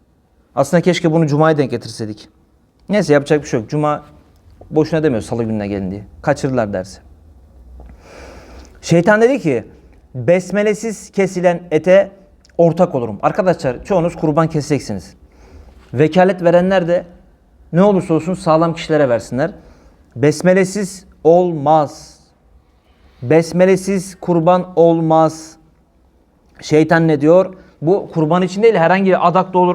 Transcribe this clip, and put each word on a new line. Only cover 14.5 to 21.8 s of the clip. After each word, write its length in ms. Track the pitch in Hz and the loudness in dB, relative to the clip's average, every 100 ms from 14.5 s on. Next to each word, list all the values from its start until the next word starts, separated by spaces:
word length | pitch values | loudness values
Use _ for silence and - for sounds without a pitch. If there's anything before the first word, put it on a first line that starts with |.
| 156 135 139 - 98 - - - _ - - - - - | -2 -4 -4 -4 -10 -12 -20 -20 _ -20 -20 -20 -20 -8
Vekalet 480 | 117 156 175 185 185 | -2 0 2 2 2
verenler 460 | 170 175 185 190 170 | 2 2 2 0 0
de 160 | 180 180 - _ _ _ _ _ | -2 -4 -16 _ _ _ _ _
ne 100 | 165 | 2
olursa 320 | 208 190 - | 2 2 0
olsun 200 | 160 165 | -2 -2
sağlam 400 | 185 165 160 165 | -4 0 2 0
kişilere 340 | 165 - 151 135 | -4 -2 0 0
versinler. 420 | 113 - 123 170 - - - _ _ _ 117 | -2 -4 -6 -6 -8 -20 -20 _ _ _ -2
Besmelesiz 880 | 143 151 180 190 185 208 185 - - _ | 0 2 2 2 0 -4 -8 -12 -20 _
olmaz. 960 | 156 175 180 160 139 156 | 2 2 2 -2 2 2